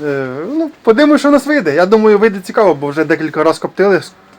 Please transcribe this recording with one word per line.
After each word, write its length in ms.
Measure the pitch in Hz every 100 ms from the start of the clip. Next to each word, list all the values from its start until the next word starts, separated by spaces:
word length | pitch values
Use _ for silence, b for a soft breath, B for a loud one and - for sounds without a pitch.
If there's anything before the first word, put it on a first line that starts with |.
Е, 260 | 147 139 131 131 170
ну, 220 | 311 320 -
подивимось, 380 | - 220 294 294
що 80 | 294
у 40 |
нас 140 | 285 277
вийде. 280 | 294 170
Я 120 | 143 185
думаю, 320 | 220 220 208
вийде 220 | 220 196
цікаво, 340 | 185 233 202
бо 140 | 147 143
вже 160 | 143
декілька 400 | 151 165 156 156
раз 140 | 160 151
коптили 420 | 135 - 196 180 - _ _